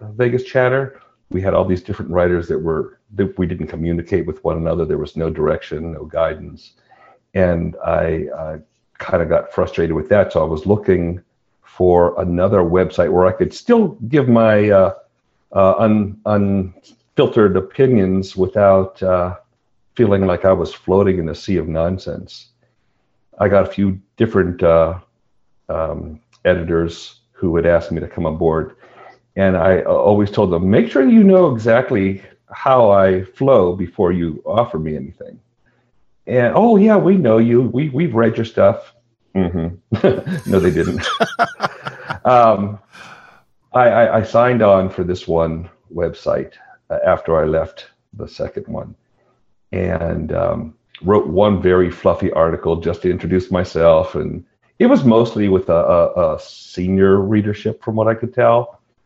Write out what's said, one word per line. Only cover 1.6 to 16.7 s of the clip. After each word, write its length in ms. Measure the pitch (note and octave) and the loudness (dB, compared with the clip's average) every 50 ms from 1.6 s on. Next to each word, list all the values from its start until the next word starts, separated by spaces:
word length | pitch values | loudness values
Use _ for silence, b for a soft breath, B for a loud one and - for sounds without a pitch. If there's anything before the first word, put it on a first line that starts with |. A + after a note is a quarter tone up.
| F#2 | 0
these 180 | F#2+ F#2 F2 - | 0 -2 -4 -6
different 280 | - G2+ - - - | -10 -12 -10 -8 -6
writers 360 | E2 F2+ F2 F2+ F2+ F2 E2+ E2 | -2 0 0 0 0 -2 -4 -4
that 120 | D#2+ D#2 | -6 -6
were, 400 | D#2+ E2+ D#2+ D#2 - - - _ _ _ G#2 | -4 -4 -4 -4 -6 -8 -12 _ _ _ -6
that 220 | G2 G2+ F2+ - - | -6 -6 -4 -4 -4
we 100 | F#2 E2 | -4 -4
didn't 200 | F2+ C#2+ E2 D#2 | -4 -8 -10 -10
communicate 580 | - D#2+ D#2+ E2+ E2+ E2+ E2+ - G2+ F2+ D#2+ | -10 -8 -6 -4 -4 -6 -6 -4 -4 -4 -4
with 160 | E2 D#2 - - | -6 -10 -8 -6
one 100 | E2+ D#2+ | -6 -6
another. 300 | E2 D#2+ E2 D#2+ F2 E2 | -4 -4 -4 -4 -4 -4
There 120 | D#2 D#2+ D2+ | -4 -4 -6
was 200 | D2+ D2 - E2+ | -8 -8 -8 -6
no 120 | E2 E2 | -6 -6
direction, 600 | D#2+ D#2 D2+ D2+ D2+ D2+ - - D#2+ D2+ D#2+ E2 | -4 -4 -4 -4 -4 -4 -8 -12 -12 -12 -10 -12
no 140 | E2 D2+ D2+ | -12 -14 -14
guidance. 680 | D2+ - E2 E2 D#2+ D#2 D#2 D#2+ D#2 D2 - _ - _ b b b b b b b b b b _ - | -10 -6 -4 -4 -4 -4 -8 -14 -18 -20 -20 _ -20 _ b b b b b b b b b b _ -2
And 420 | F#2 F#2 F2+ F2 E2+ E2+ E2 D#2 - - | 0 0 0 0 -2 -4 -6 -8 -8 -6
I, 460 | E2+ E2 E2 E2 E2 D#2+ D#2+ D2+ - C2 | -4 -2 -2 -2 -2 -4 -4 -6 -8 -10
I 260 | D2 D#2+ D#2 D#2 D2+ D#2 _ _ _ _ _ _ - | -12 -10 -12 -12 -14 -16 _ _ _ _ _ _ -18
kinda 260 | - - - F2+ E2+ | -10 -2 -2 -2 0
got 280 | D#2+ E2 D2 - - - | 0 -2 -2 -2 -4 -4
frustrated 400 | - F2+ F2 - - E2 E2 D#2+ | -4 -4 -4 -2 -4 -4 -2 -2
with 140 | D#2 D#2 - | -4 -2 0
that. 240 | G2+ G#2 F#2 - | 2 2 2 2
So 100 | - E2+ | 0 -2
I 40 | D#2 D#2+ | -2 -2
was 180 | E2 D#2+ - | -4 -4 -2
looking 560 | G2 G#2 G#2 - - F#2+ F2 F2 E2+ F2 F2+ - _ _ _ _ _ _ _ _ | -2 -2 -2 0 0 0 0 0 -4 -6 -8 -12 _ _ _ _ _ _ _ _
for 560 | _ _ - F#2 F2+ F2 F2 F2 F2 - - | _ _ 0 2 4 4 4 4 2 0 -2
another 400 | F#2+ F#2 F2 F2 F2+ G2 G#2+ G2+ | -4 -4 -2 0 0 2 2 2
website 520 | F2+ E2 E2+ F#2 F#2 E2 - - F2 E2+ | 2 2 2 0 0 0 0 -2 0 0
where 140 | F#2 F2 F2+ | 2 2 2
I 80 | F#2 F2+ | 2 2
could 200 | - F2+ - - | 0 -4 -4 -6
still 440 | - - - A#3+ A#3 A3 F3 - - A2+ A2+ | -8 -2 0 2 2 2 0 -4 -8 -8 -2
give 220 | C3+ D3+ C3 B2 | 0 0 2 4
my, 400 | A#2 A#2 A2+ A2 G#2+ G#2 G#2 G#2 | 4 4 4 4 4 4 4 4
uh, 240 | G2+ G2 F#2+ F2 - - - _ _ _ _ _ _ _ _ - - | 4 4 4 4 0 -6 -16 _ _ _ _ _ _ _ _ -6 0
uh, 220 | F#2+ G2 F#2+ F#2+ - | 2 4 4 4 2
un-, 380 | A2+ A2 G#2+ G#2+ G#2 G2 F#2+ - - | 2 2 2 0 0 -4 -6 -8 -6
unfiltered 1300 | G#2+ G#2+ G#2 G2+ G2 G2 G2 F#2 F2+ | -2 -2 0 0 0 -2 -2 -4 -6